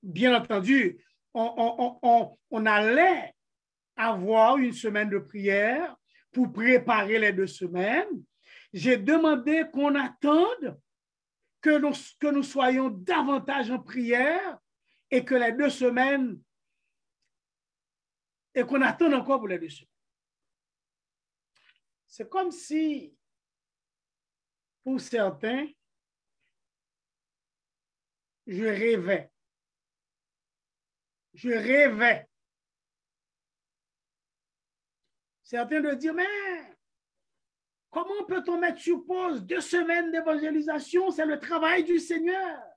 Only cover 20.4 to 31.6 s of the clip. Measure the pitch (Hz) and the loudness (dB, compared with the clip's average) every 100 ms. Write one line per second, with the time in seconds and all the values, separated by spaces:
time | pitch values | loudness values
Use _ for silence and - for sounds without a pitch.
20.4 | _ _ _ _ _ _ _ _ _ _ | _ _ _ _ _ _ _ _ _ _
21.4 | _ _ _ _ _ _ _ - 226 381 | _ _ _ _ _ _ _ -14 -8 -4
22.4 | 370 - - 311 311 285 - _ _ _ | -4 -6 -6 -2 -2 -4 -10 _ _ _
23.4 | _ _ _ _ _ _ _ _ _ _ | _ _ _ _ _ _ _ _ _ _
24.4 | _ _ _ _ 254 262 - 233 196 156 | _ _ _ _ -8 -8 -4 -2 -2 -4
25.4 | 220 254 294 _ _ _ _ _ _ _ | -6 -6 -8 _ _ _ _ _ _ _
26.4 | _ _ _ _ _ _ _ _ _ _ | _ _ _ _ _ _ _ _ _ _
27.4 | _ _ _ _ _ _ _ _ _ _ | _ _ _ _ _ _ _ _ _ _
28.4 | - 185 220 202 226 226 175 185 - _ | -10 -4 -2 0 0 0 0 -4 -4 _
29.4 | _ _ _ _ _ _ _ _ _ _ | _ _ _ _ _ _ _ _ _ _
30.4 | _ _ _ _ _ _ _ _ _ - | _ _ _ _ _ _ _ _ _ -10
31.4 | 240 233 | -4 -4